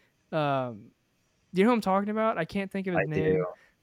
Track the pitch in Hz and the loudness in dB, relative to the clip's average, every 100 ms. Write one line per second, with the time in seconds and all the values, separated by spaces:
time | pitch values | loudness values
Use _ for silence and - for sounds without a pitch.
0 | _ _ _ 160 147 135 127 107 117 _ | _ _ _ -2 0 0 -2 -8 -16 _
1 | _ _ _ _ _ 185 214 233 196 190 | _ _ _ _ _ 2 4 4 2 0
2 | 202 214 220 170 160 202 196 196 190 180 | 0 0 0 0 -2 -4 -4 -4 -2 0
3 | - 156 - 90 87 - _ _ | 0 0 2 0 -2 -8 _ _